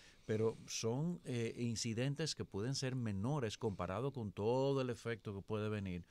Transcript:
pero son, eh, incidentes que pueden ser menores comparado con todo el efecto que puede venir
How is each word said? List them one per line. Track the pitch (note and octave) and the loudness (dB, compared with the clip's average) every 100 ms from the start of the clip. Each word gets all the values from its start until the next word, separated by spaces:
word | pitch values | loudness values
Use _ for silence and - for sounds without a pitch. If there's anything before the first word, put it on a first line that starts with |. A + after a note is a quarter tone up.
| - - | -20 -12
pero | - G#2+ A2 - - | -2 2 2 0 -6
son, | - A2+ B2+ E3 F3 | -2 0 2 0 -2
eh, | C3+ A#2+ A2+ G#2 | -2 -2 -2 0
incidentes | A#2+ G#2+ A#2 A2 C3+ C#3 D#3 | 0 0 0 2 0 0 -2
que | - | -2
pueden | - G2 A#2+ | -4 -2 0
ser | C#3 C3+ C3 | 0 0 0
menores | A2+ G2 A2+ D3+ A2 - | 0 0 2 2 0 0
comparado | A2+ F2+ F2+ F#2+ C#3 | -2 0 -2 0 -2
con | C3+ G#2 | -2 -4
todo | F#2 G#2+ C3 C#3 C3+ | 0 2 4 4 2
el | B2+ | 0
efecto | A2 A#2 A2+ A2+ | -2 -4 -4 -4
que | G2 | -6
puede | - G#2+ G#2+ | -2 -2 0
venir | G#2+ F#2+ F2 - | 0 0 -2 -6